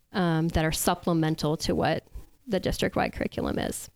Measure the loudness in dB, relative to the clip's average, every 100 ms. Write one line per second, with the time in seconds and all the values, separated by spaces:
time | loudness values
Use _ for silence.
0 | _ -2 2 2 2 2 2 2 2 2
1 | 2 2 2 0 0 0 0 0 2 0
2 | -4 -16 -16 _ -4 -2 -2 0 0 0
3 | -2 -2 -4 -2 -2 -2 -4 -6 -8